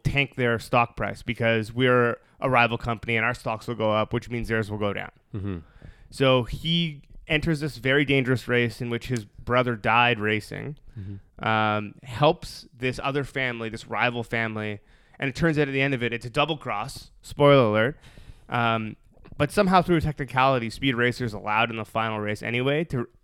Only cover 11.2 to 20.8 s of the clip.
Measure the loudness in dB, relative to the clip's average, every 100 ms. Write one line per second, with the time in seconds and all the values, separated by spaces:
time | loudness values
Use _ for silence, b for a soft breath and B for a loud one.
11.2 | -16 -6 -2 2 2 0 -4 -14 -10 0
12.2 | 2 2 -6 -16 -18 -6 -6 -4 -4 -4
13.2 | -4 -4 -4 -4 -8 -10 -8 0 0 0
14.2 | -4 -2 -2 -4 -6 -8 b b b b
15.2 | -6 0 0 2 0 2 0 0 -2 -4
16.2 | -4 0 0 -2 -6 -6 -8 -12 -20 -20
17.2 | -10 4 8 8 6 4 2 -2 b b
18.2 | b b -6 -2 0 0 -4 -10 _ -20
19.2 | -12 -4 0 2 6 4 6 2 2 -4
20.2 | -2 2 4 2 -2 -2